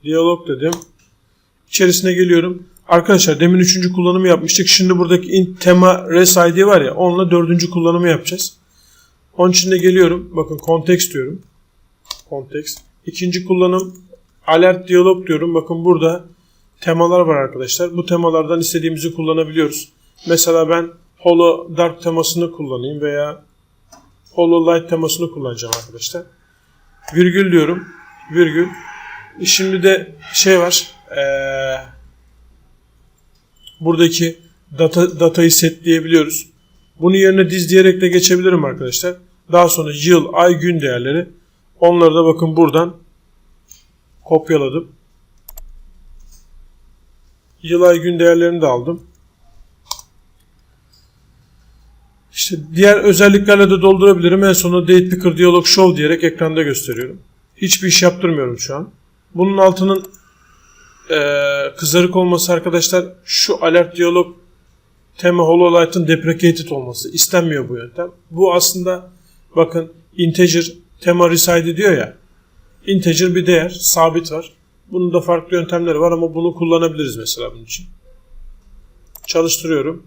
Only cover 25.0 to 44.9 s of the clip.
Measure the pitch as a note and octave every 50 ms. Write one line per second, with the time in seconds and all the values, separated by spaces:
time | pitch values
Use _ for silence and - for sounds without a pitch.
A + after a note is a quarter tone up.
25 | D#3+ D#3 - F3 E3+ E3 - D3+ C3+ B2+ A#2 A2+ A#2 A2+ A2+ A#2+ A2+ - A2 A#2
26 | - - - E3+ F3 _ _ _ _ _ _ _ _ _ _ _ _ _ _ _
27 | _ - D3+ E3 F#3 F#3 E3+ G3 G3 F#3 F3 E3+ D3+ D3 F3 F3+ F3+ - - -
28 | - - - _ - - D3+ E3+ F3 D#3+ D3 E3 F3 F#3 - - - - - -
29 | - - - - - - _ - F3+ - - - F#3+ F#3+ F#3+ F#3 F3 F#3+ F#3+ -
30 | - - - - - - - - - F#3+ F#3+ F3+ E3+ F3 F3+ - - - - _
31 | _ - - C#3 C#3 C#3 C#3 C#3 C#3 C3+ C3+ C3+ C3+ C3+ C3 C3 C3 B2+ - -
32 | _ - _ _ _ _ _ _ _ _ _ _ _ _ _ _ _ _ _ _
33 | _ _ _ _ _ _ _ _ _ _ _ _ _ - _ _ D#3 E3 E3 D#3+
34 | E3+ E3 E3 - E3+ E3 E3 _ _ _ _ _ _ _ D3 C3+ E3 D#3+ D#3+ F3
35 | F3 F3+ E3 D3 E3 E3 E3 F3 E3+ E3 D#3+ - E3 D#3+ D#3+ - E3 E3+ E3 E3
36 | D#3 D#3+ E3 D#3+ D3+ D#3 - - - _ _ _ _ _ _ _ _ _ _ _
37 | D#3 F3+ F#3+ G3 F#3+ F#3+ F#3+ F#3+ F#3 D#3+ F3 F#3 F3 D#3 F#3 F#3+ F#3 F#3+ F#3 F#3
38 | F#3 F3+ F3 F3+ F3+ F#3 F#3 F3+ F3+ F#3 F3+ E3+ D3+ C3+ B2+ C3 C3+ B2 B2 -
39 | - F3+ F3+ F3+ _ _ _ _ _ _ E3 F3 F3 E3 - E3 D#3 D3+ D3 D3
40 | D3 E3+ F3+ E3 C#3+ B2+ - - F3 F3+ F3 D#3 D3+ F3+ E3+ D#3+ C#3+ C3+ B2 A#2+
41 | B2 C3+ D3 E3+ F3 - - _ _ _ _ _ _ _ _ _ E3+ E3+ F3 F3
42 | E3+ D#3+ D#3 E3+ E3 E3 D#3+ D#3+ E3 D#3+ D#3+ D#3+ E3 D3+ C#3 D#3+ E3+ F3 F3+ -
43 | _ _ _ _ _ _ _ _ _ _ _ _ _ _ - _ _ _ _ _
44 | _ _ _ _ _ - E3 D#3 D#3+ - E3 D3 C#3 C3 C3 D#3+ E3+ -